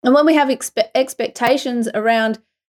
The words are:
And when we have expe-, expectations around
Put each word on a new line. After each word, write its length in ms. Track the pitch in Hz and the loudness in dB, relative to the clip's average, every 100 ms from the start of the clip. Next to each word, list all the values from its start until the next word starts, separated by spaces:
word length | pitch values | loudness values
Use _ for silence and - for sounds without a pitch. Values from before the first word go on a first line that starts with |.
And 120 | 254 | 4
when 120 | 277 302 | 4 4
we 80 | |
have 140 | 302 277 | 4 2
expe-, 400 | 262 - - - | -2 -6 -6 -4
expectations 920 | - 262 - 233 - 247 269 269 240 220 | -2 -4 -4 -8 -2 0 0 -2 -4 -4
around 440 | 214 220 226 220 220 _ _ _ | -2 0 0 0 -4 _ _ _